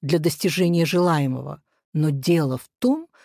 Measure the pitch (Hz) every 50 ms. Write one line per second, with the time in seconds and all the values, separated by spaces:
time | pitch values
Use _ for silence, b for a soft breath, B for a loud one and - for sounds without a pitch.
0 | - 139 165 165 151 170 - - - 185 147 180 185 175 175 170 165 151 - 175
1 | 180 175 160 147 139 131 131 123 131 143 151 - _ _ _ _ _ _ - 151
2 | 151 156 143 135 127 170 170 165 151 131 131 127 - - _ _ - 247 285 320
3 | 330 b b b